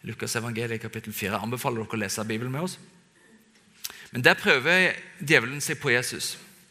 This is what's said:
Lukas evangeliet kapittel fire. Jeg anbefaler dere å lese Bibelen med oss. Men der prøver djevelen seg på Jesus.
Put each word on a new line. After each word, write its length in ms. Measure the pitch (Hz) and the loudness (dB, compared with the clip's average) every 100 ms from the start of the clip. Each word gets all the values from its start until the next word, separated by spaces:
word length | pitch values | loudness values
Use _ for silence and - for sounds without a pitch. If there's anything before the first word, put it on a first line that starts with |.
Lukas 320 | - 113 110 120 | -10 -8 -4 -4
evangeliet 460 | 117 113 117 113 | -2 -4 -4 -4
kapittel 340 | 110 113 107 104 | -6 -10 -10 -6
fire. 220 | 98 104 | -2 -2
Jeg 80 | 113 | -2
anbefaler 340 | 123 139 113 | -2 -2 -2
dere 160 | 107 110 | -4 -4
å 60 | |
lese 240 | 98 - 110 | -2 -4 -2
Bibelen 240 | 110 123 | -4 -4
med 140 | 135 180 | -4 -4
oss. 100 | - - - _ _ _ - _ _ _ _ - - - | -8 -18 -20 _ _ _ -20 _ _ _ _ -12 -12 -8
Men 140 | 123 127 | 4 4
der 100 | 185 | 6
prøver 640 | 208 143 139 180 180 - - - | 4 4 6 4 4 0 -10 -10
djevelen 400 | 147 151 117 143 | 4 4 4 -4
seg 160 | - 151 | -4 -2
på 140 | 143 | 2
Jesus. 400 | 120 123 110 - - - - _ | 2 2 -6 -6 -8 -16 -20 _